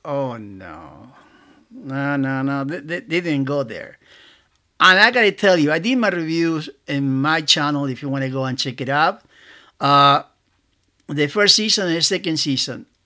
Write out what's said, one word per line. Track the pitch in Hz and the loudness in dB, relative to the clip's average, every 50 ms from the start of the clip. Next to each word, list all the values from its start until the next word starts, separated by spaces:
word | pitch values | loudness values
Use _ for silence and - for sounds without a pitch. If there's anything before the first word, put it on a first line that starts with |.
| - | -12
"Oh, | - 143 139 139 131 120 | -8 -6 -6 -4 -6 -8
no. | 113 107 101 101 95 95 87 78 76 82 73 69 73 73 - - - - _ _ _ _ _ _ _ _ _ | -10 -12 -14 -16 -16 -16 -16 -16 -18 -18 -20 -20 -20 -20 -20 -20 -20 -20 _ _ _ _ _ _ _ _ _
No, | - 262 247 139 135 139 139 139 143 | -20 -16 -12 -10 -6 -6 -4 -2 -2
no, | 139 135 135 135 135 135 | -2 -2 -2 -2 -2 -2
no. | 139 139 139 135 | -2 -2 -4 -4
They, | 139 156 180 | -6 -6 -8
they, | 143 147 165 180 | -8 -8 -10 -10
they | - - 160 175 | -6 -4 -4 -2
didn't | 175 170 151 139 139 | -2 -2 -2 -2 -2
go | 135 143 143 135 | -2 -2 -2 -4
there." | 113 110 82 - - - - _ _ - - - - _ _ _ _ _ _ _ _ _ - | -4 -8 -12 -14 -16 -18 -20 _ _ -20 -20 -20 -20 _ _ _ _ _ _ _ _ _ 4
And | - 180 185 190 | 6 6 8 8
I | 208 233 | 6 4
gotta | 247 247 226 202 185 | 4 4 4 2 2
tell | - - 196 185 175 | 4 4 4 4 4
you, | 151 147 151 | 4 2 2
I | 170 | 0
did | 170 226 262 254 | 0 0 0 2
my | 233 202 | 2 0
reviews | 180 175 165 156 160 165 165 165 165 156 151 - - _ _ | 0 -2 -2 -2 0 0 0 0 0 -2 -6 -8 -14 _ _
in | - 143 139 139 139 131 135 | -4 -2 -2 0 0 0 0
my | 135 151 156 165 | 0 0 0 0
channel | 160 143 - 165 147 147 147 143 143 | 0 0 0 0 0 0 -2 -2 -2
if | 139 127 117 147 | -4 -6 -6 -6
you | 143 | -6
wanna | 135 139 135 131 | -4 -4 -4 -4
go | 131 135 131 | -4 -4 -4
and | 131 123 117 | -4 -4 -6
check | - 139 120 123 | -6 -8 -8 -6
it | 135 127 | -4 -2
out. | 135 147 156 175 202 220 _ _ _ _ - - - - - _ _ - | -2 -2 -2 -2 -4 -6 _ _ _ _ -20 -20 -20 -20 -20 _ _ -4
Uh, | - 139 143 143 143 143 139 143 - - _ _ _ _ _ _ _ _ _ _ _ _ _ _ _ - | 0 4 6 6 8 6 6 4 0 -4 _ _ _ _ _ _ _ _ _ _ _ _ _ _ _ -8
the | 143 143 147 | -4 -2 -2
first | 143 - 208 202 202 - | 0 0 2 4 4 4
season | - 214 - - - 196 180 | 4 2 0 0 0 0 0
and | 165 | 0
the | 170 160 | 0 0
second | - 196 180 - 160 160 147 | 0 -2 -2 -2 -2 -2 -2
season, | - 151 135 131 - - 120 113 - - _ _ _ | 0 -2 -2 -2 -2 -4 -8 -10 -14 -18 _ _ _